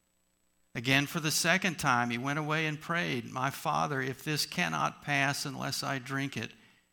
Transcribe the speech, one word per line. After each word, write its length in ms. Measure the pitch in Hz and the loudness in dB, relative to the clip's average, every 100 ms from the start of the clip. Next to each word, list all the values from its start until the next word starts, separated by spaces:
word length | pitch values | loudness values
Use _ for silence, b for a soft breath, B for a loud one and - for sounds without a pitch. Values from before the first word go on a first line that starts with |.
| _ _ _ _ _ _ _ 131 | _ _ _ _ _ _ _ -4
Again, 320 | 117 135 143 | 4 4 4
for 100 | 170 | 0
the 140 | 151 | 0
second 480 | - 165 185 196 - | 2 4 4 2 2
time, 300 | - 120 120 | 4 4 4
he 80 | 120 | 0
went 200 | 135 147 | -2 -2
away 300 | 151 156 156 | 0 0 0
and 120 | 151 | -4
prayed, 520 | - 170 170 131 113 | -4 -2 0 -2 -4
"My 180 | 127 135 | -2 -2
Father, 500 | - 160 151 160 135 | -2 0 0 0 0
if 220 | 131 135 | -2 -4
this 240 | 151 151 - | -2 -2 -2
cannot 560 | - 160 156 147 - | 0 0 2 0 -2
pass 420 | - 143 135 135 | -2 2 2 0
unless 380 | 147 131 135 - | -4 -4 -4 -2
I 160 | 139 139 | -4 -4
drink 380 | 123 135 139 113 | -4 -4 -2 -4
it, 160 | 110 - b b b | -8 -10 b b b